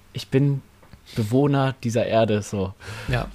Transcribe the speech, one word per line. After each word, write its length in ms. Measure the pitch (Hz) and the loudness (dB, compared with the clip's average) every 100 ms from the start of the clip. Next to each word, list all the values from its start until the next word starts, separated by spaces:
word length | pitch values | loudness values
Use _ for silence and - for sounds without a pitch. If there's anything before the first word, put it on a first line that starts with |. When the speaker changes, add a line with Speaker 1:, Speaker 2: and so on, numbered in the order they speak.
| - | -18
Speaker 1:
ich 160 | - - | -14 -2
bin 320 | 135 143 139 - - - - - - | 2 2 0 -6 -20 -20 -20 -8 -4
Bewohner 600 | 104 123 147 139 135 123 | 0 2 2 2 0 -2
dieser 220 | 117 113 104 | -2 0 2
Erde, 360 | 110 113 104 | 2 4 2
so. 320 | 98 101 92 - - - - | -2 -4 -4 -6 -14 -12 -4
Speaker 2:
Ja. 180 | 123 - | -4 -4